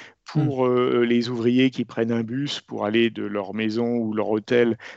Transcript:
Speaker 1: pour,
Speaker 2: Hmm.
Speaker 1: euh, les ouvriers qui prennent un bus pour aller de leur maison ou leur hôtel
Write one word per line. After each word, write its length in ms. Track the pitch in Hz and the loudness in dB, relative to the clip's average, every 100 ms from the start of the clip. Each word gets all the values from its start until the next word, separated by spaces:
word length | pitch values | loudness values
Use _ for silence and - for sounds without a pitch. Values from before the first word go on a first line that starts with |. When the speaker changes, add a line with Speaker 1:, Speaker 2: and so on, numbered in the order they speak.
| - _ - | -20 _ -6
Speaker 1:
pour, 400 | 156 139 131 127 | -2 0 2 2
Speaker 2:
Hmm. 60 | |
Speaker 1:
euh, 340 | 123 127 123 120 | 2 2 2 2
les 240 | 120 120 | 2 0
ouvriers 400 | 123 117 123 131 | 0 2 4 2
qui 160 | 127 117 | 0 -6
prennent 260 | - 117 | -2 -2
un 120 | 117 | -2
bus 360 | 110 127 143 - | -4 -6 -6 -8
pour 240 | - 113 104 | -10 -6 0
aller 260 | 110 117 | 2 2
de 100 | 104 | 0
leur 300 | 104 104 95 | -6 -6 -6
maison 440 | 104 110 107 120 120 | -4 -4 -2 -2 -2
ou 160 | 113 107 | -2 -2
leur 140 | 101 | -2
hôtel 500 | 107 107 123 120 113 - | -2 2 2 4 0 -8